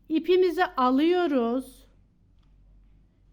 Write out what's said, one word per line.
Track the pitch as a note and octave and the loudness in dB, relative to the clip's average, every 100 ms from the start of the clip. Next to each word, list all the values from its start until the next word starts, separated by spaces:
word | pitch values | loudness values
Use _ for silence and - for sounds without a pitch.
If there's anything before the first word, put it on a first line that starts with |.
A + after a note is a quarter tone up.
| - | -6
İpimizi | D#4+ E4 F#4 F#4 D#4 | -4 0 2 2 0
alıyoruz. | F4+ - B3+ C4 D#4+ F4+ F4 C#4 A#3 B3+ B3+ - _ _ _ _ _ _ _ _ _ _ _ _ _ _ _ | -4 0 0 2 2 0 0 -2 -2 -4 -8 -16 _ _ _ _ _ _ _ _ _ _ _ _ _ _ _